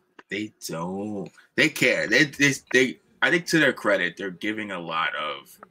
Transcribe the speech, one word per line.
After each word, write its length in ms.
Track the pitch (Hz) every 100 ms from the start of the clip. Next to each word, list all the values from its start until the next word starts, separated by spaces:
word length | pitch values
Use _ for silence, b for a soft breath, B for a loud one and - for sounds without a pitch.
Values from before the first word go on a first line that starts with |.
| _ - _
They 240 | 98 107 _ -
don't. 600 | 82 87 98 107 101 90 b b -
They 140 | 151
care. 380 | - 127 92 76
They, 180 | 120 151
they, 280 | - 143 131 -
they, 260 | 127 127 - _ _
I 80 | 127
think 160 | 175 175
to 120 | 165
their 140 | 139
credit, 420 | - 107 98 87 -
they're 120 | 98
giving 420 | 87 107 110 104
a 80 | 92
lot 360 | 82 82 80 73
of 420 | 76 69 65 - -